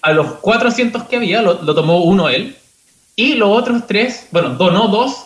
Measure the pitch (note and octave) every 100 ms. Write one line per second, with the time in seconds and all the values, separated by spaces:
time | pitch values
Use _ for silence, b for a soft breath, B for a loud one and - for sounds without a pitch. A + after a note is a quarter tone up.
0 | D#3 D#3 D3 - - C3+ A#3+ A#3 A#3 -
1 | - B3 G#3+ G#3 G#3 F3 D#3 D3+ D#3 F3
2 | E3+ F#3+ D#3+ B2 - - _ _ _ _
3 | _ - C4 B3+ G#3 A3 B3 A#3 - G3+
4 | B3 - - E3+ D3 B2+ F3+ F#3 A3 G#3
5 | C4+ -